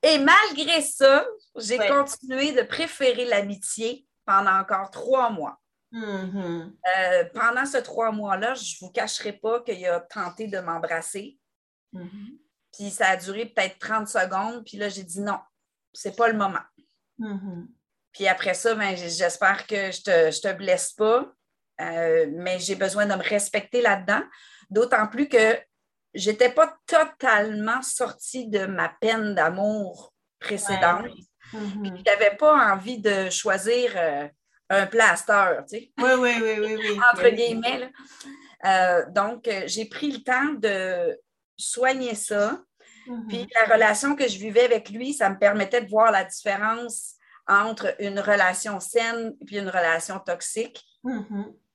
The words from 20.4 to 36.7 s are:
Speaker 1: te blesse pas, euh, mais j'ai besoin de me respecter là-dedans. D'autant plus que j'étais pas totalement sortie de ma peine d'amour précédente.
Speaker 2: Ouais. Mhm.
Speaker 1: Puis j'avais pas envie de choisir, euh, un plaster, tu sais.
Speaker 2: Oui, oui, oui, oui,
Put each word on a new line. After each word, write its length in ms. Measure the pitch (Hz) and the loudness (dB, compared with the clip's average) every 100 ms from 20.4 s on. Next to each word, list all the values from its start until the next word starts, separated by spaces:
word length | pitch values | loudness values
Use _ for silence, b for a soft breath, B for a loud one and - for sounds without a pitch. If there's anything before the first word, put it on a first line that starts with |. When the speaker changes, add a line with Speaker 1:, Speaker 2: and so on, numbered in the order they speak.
Speaker 1:
te 100 | 202 | -4
blesse 380 | 180 190 175 - | -4 -2 0 -2
pas, 380 | - 214 240 285 _ _ _ _ - | 0 2 2 0 _ _ _ _ -12
euh, 460 | 170 165 165 160 156 | -8 -2 2 2 2
mais 280 | 160 180 185 | -2 -6 -4
j'ai 160 | 180 190 | -4 -2
besoin 300 | 190 202 208 | -2 0 0
de 80 | |
me 100 | 196 | 0
respecter 580 | - 208 202 214 202 247 | 0 -2 0 -4 -2 2
là-dedans. 400 | 233 196 185 214 - B B B B | 2 2 0 -2 -2 B B B B
D'autant 380 | 196 240 233 214 | 0 2 2 2
plus 220 | 233 285 | -2 2
que 300 | 240 220 233 - _ _ _ _ 208 | 4 4 2 -4 _ _ _ _ -6
j'étais 340 | 196 214 247 | -4 4 4
pas 240 | 262 311 - - | 6 2 2 0
totalement 920 | 330 311 - 262 214 214 208 214 247 | 2 2 0 2 2 2 -2 -2 -4
sortie 640 | 262 - 247 - - 254 226 | -4 -4 -4 -6 -12 -10 -4
de 180 | 202 190 | -4 -2
ma 240 | 185 165 | -4 -4
peine 460 | - 220 226 214 190 | -2 -2 0 -2 0
d'amour 760 | 156 185 208 214 190 175 - _ _ _ | 0 0 -2 -2 -6 -10 -20 _ _ _
précédente. 640 | - 202 196 196 175 175 240 | -8 -6 -4 0 2 2 -4
Speaker 2:
Ouais. 540 | - - _ - 220 | -14 -20 _ -16 -10
Mhm. 340 | 208 202 196 | -8 -6 -8
Speaker 1:
Puis 100 | 185 196 | -2 2
j'avais 300 | 202 208 202 | 4 2 4
pas 380 | 302 294 226 | 6 6 4
envie 260 | 196 190 247 | 2 -4 -4
de 300 | 208 196 190 | 0 0 -2
choisir, 600 | - 208 190 208 247 240 196 | -4 -2 -2 0 0 0 0
euh, 320 | 165 143 147 _ _ _ _ | -2 -2 -6 _ _ _ _
un 180 | 196 190 | 0 2
plaster, 720 | 220 214 220 - 202 190 139 - | 4 4 4 2 4 4 0 -4
tu 80 | 208 | -14
sais. 140 | - - | -14 -2
Speaker 2:
Oui, 120 | 247 254 | 2 4
oui, 140 | 247 233 | 2 0
oui, 140 | 226 214 | -2 -2
oui, 160 | 214 | -2